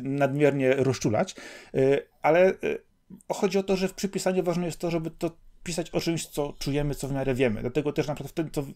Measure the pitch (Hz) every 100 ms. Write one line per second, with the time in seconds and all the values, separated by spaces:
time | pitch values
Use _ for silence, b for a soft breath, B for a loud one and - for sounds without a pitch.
0 | 131 139 139 139 147 139 131 135 131 123
1 | - 107 190 - B B B - 135 139
2 | - _ 147 165 185 - 78 - - _
3 | - - - - 202 196 196 185 185 -
4 | 196 196 - 185 175 175 180 151 175 165
5 | 160 - 170 - - - - 170 165 175
6 | 165 165 - - 143 - - 139 147 135
7 | 135 139 135 123 131 110 117 156 147 143
8 | 147 143 143 - 160 - 139